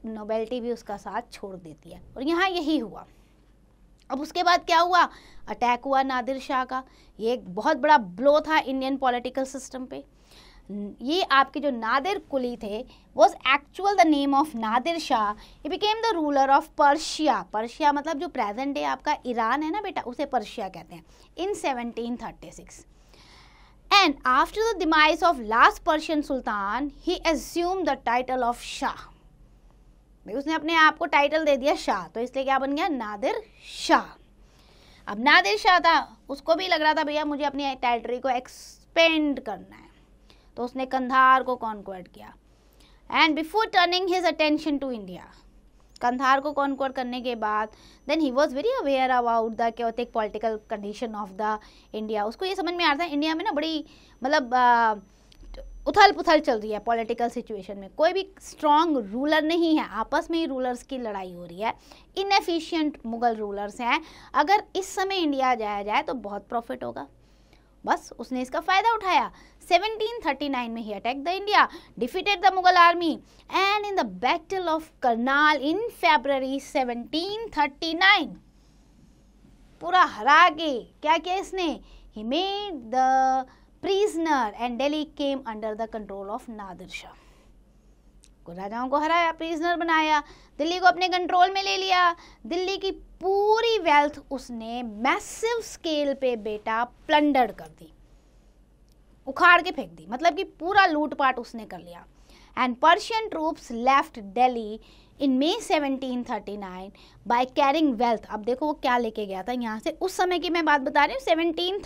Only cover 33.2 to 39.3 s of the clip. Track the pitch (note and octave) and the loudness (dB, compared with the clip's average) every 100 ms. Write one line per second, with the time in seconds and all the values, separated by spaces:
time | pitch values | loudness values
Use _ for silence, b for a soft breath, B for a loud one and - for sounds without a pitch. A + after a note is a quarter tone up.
33.2 | C4 A4+ - - - - - B3 - - | -4 -4 -8 -20 -18 -6 4 4 2 -16
34.2 | _ _ _ _ _ _ - - - G#3 | _ _ _ _ _ _ -20 -20 -12 0
35.2 | C4+ E4 F4+ G#4 G#4 F4+ E4 D#4 - - | 4 6 4 2 4 6 6 4 2 -12
36.2 | - C#4 - E4 F#4 E4 D#4 D#4 D4+ D4 | -14 -8 0 0 2 2 4 2 0 -2
37.2 | D4+ C#4+ C#4+ C#4 C#4+ C4 B3 A#3+ A#3 B3 | -2 -2 -4 -2 -6 -2 -2 -2 -4 -4
38.2 | C4 B3 B3+ - - - _ E4 E4 D#4+ | -2 -2 -4 -20 -20 -20 _ 4 4 4
39.2 | D4+ | 0